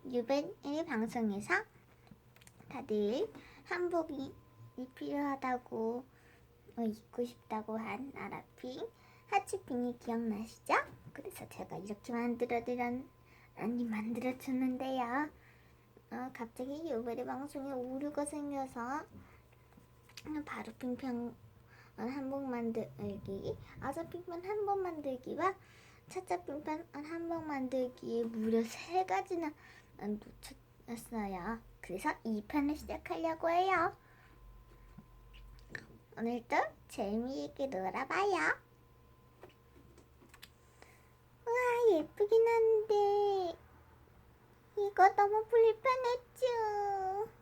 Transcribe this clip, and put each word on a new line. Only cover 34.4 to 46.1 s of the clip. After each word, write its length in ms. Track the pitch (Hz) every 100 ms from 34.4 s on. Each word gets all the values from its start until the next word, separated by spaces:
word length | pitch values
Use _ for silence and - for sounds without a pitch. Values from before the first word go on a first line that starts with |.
| - - - - - - - - - - - - - - - - - -
오늘도 400 | 226 240 - 311 622 - -
재미있게 800 | - 202 220 247 285 285 - 269
놀아봐요. 880 | 190 185 214 262 339 403 349 302 494 - - - - - - - - - - - - - - - - - - - - - - - - - - - - 466
우와, 500 | 480 494 480 466 330
예쁘긴 500 | 302 - 415 453 453
한데 1120 | 466 453 440 427 415 403 403 403 392 349 - - - - - - - - - - - - -
이거 320 | 403 403 381 392
너무 300 | 403 427 440
불편했죠. 1800 | 466 453 440 523 508 494